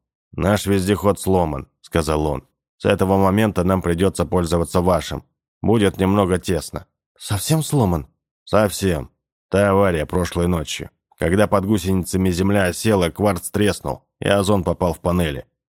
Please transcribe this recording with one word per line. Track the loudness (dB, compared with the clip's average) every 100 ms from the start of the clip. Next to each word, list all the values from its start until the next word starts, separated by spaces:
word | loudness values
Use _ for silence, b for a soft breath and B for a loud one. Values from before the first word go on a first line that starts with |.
| _ _ _
"Наш | -2 0 0 0
вездеход | 0 2 2 2 0
сломан", | 0 2 0 -4 -10 _
сказал | -4 -2 0 0 0
он. | -4 -10 _ _ _
"С |
этого | 0 2 2 4
момента | 4 2 2 0
нам | 0 0
придется | 0 0 0 -2
пользоваться | -2 -2 0 -2 0 0
вашим. | 2 0 -2 -10 -12 _ _ _
Будет | 0 2 2 2
немного | 0 2 0 -2
тесно". | -2 -4 -6 -12 -14 _ _ _
"Совсем | -8 -6 -2 -2
сломан?" | 0 0 2 0 -4 _ _ _
"Совсем. | -2 0 0 0 -2 -2 -6 _ _ _ _
Та | 0 2
авария | 4 2 0 -2
прошлой | -2 -2 -2 0
ночью. | -2 -4 -10 -12 -18 _ _
Когда | 0 2 2
под | 0
гусеницами | 0 0 0 -2 -2 0 0
земля | 0 0 2 0
осела, | -2 0 2 0
кварц | 0 -2 -2 -4
треснул, | 0 0 0 -6 -8 _ _
и | 0
озон | 0 2 0
попал | 0 -2 -2
в | -2
панели". | -2 0 -2 -6 -12 _ _